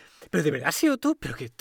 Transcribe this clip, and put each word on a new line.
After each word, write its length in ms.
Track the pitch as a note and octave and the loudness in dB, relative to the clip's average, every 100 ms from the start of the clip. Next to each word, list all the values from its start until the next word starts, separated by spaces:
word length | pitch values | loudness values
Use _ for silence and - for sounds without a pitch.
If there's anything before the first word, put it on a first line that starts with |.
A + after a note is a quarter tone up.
| - - - | -20 -20 -4
"Pero 120 | F3+ | 0
de 80 | D3+ | 0
verdad 180 | C3 C3+ | 0 -2
has 60 | - | 2
sido 220 | D#4 C4 | 2 2
tú". 200 | D4 D#4+ | 0 -2
"Pero 160 | - - | -6 -10
que, 160 | A#2 - | -12 -12